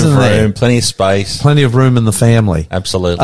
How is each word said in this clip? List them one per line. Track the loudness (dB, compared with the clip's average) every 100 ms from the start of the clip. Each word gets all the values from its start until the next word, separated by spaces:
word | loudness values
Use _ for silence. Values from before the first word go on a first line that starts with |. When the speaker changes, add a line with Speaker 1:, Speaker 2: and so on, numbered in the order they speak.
| 2
Speaker 1:
isn't | 2
there? | 2 2
Speaker 2:
room, | 0
plenty | 0 0 0
of | -2
space. | -2 -2 -2 -4 -2
Speaker 1:
Plenty | 0 2
of | 2 2
room | 2 2
in | 0
the |
family. | 0 2 2 2 -2 -4
Speaker 2:
Absolutely. | -8 -6 -4 -2 0